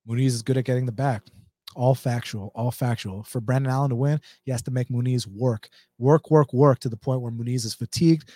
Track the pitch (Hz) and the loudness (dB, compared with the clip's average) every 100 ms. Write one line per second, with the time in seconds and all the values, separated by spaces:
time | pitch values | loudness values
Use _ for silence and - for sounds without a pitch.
0 | 110 120 135 120 113 131 123 127 127 107 | -6 0 0 0 -2 -2 0 -2 -2 -2
1 | 139 110 - _ _ _ - - 127 131 | -2 -4 -8 _ _ _ -16 -2 2 2
2 | 127 120 - 110 98 - 120 - 123 117 | 0 -4 -4 -10 -10 -4 -4 -2 -2 -2
3 | 101 95 107 127 110 131 135 131 139 120 | -6 -10 -8 -6 -2 -2 0 -2 -2 0
4 | 143 151 - _ - 123 - 127 123 123 | 0 -2 -6 _ -8 -6 -4 -4 -2 -2
5 | 127 123 101 98 127 107 - _ _ - | -2 -2 -4 -4 -2 -2 -8 _ _ -2
6 | 127 156 - 156 143 123 143 123 127 110 | 4 4 6 4 4 6 4 4 -2 -6
7 | - 127 120 117 117 123 110 - 117 - | -4 -4 -4 -8 -4 -4 -6 -8 -8 2
8 | 165 160 - | 4 4 0